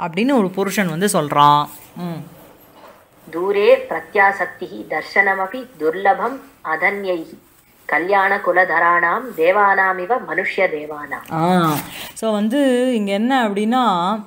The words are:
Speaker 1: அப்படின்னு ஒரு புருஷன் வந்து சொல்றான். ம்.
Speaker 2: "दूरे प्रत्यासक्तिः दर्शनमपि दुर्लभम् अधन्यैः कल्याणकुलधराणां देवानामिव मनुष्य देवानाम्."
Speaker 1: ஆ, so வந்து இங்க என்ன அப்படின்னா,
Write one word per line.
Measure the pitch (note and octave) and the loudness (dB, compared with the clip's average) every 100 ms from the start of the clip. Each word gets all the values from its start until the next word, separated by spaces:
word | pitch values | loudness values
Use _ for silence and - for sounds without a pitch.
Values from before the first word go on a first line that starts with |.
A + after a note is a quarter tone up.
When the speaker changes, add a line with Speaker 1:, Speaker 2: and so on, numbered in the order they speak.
| F3 | -6
Speaker 1:
அப்படின்னு | E3 B3 | -2 2
ஒரு | C4+ G3+ | 2 2
புருஷன் | G3 G3 G3 F#3 | 0 -2 0 -2
வந்து | D#3+ G3+ | 0 0
சொல்றான். | F#3+ D3 C#3+ D3 D3 D3 - - - | 0 2 6 6 6 2 -8 -18 -12
ம். | F3 D#3 D3 - - - - - - - _ _ - | -10 -10 -14 -20 -20 -20 -20 -20 -20 -20 _ _ -12
Speaker 2:
"दूरे | E3 F#3+ G3+ G#3+ C4+ - | -6 -2 2 4 4 2
प्रत्यासक्तिः | D#3+ - G#3 G3 G3 F3 - F3+ G#3 E3+ | -8 -4 2 2 2 -6 -8 -12 -12 -8
दर्शनमपि | D#3 - G#3+ G3 F#3+ F#3+ B3+ A#3+ D3+ | -8 -4 0 2 0 -4 -6 -12 -4
दुर्लभम् | D3+ F3+ G3 F#3 A3+ C4+ - _ D#3+ | -4 0 0 0 -2 -6 -16 _ -8
अधन्यैः | D#3+ F3+ G3+ G3 F3 D#3+ - _ _ _ _ - | -2 -2 -2 -4 -6 -6 -16 _ _ _ _ -4
कल्याणकुलधराणां | D3+ F3 G3+ G3 G3+ F#3 F3 F3+ D#3+ E3+ F3 E3+ G#3 B3+ F3 | -4 0 2 2 0 0 2 2 2 2 2 2 -2 -4 0
देवानामिव | E3 G3+ G3+ F#3+ F#3+ F#3 F3+ A#3+ F#3 | 2 4 4 4 0 -2 -2 -4 -4
मनुष्य | D#3+ G3 - F#3 | -6 -4 -2 -2
देवानाम्." | D3+ D3+ D3+ C#3+ - - | -2 -10 -12 -10 -12 -8
Speaker 1:
ஆ, | E3 E3+ F#3 D#3+ C#3+ - - - | -2 2 2 2 -2 -6 -14 -16
so | - A3 | -6 -2
வந்து | G#3 G#3+ C#4+ C#4 B3 B3+ A#3 | 0 0 2 2 2 2 0
இங்க | G3+ | 0
என்ன | G3+ A#3 C4+ A3 | 0 0 0 0
அப்படின்னா, | G3+ A3 B3+ A#3 F3 F3+ G#3+ | 0 0 2 2 2 0 -2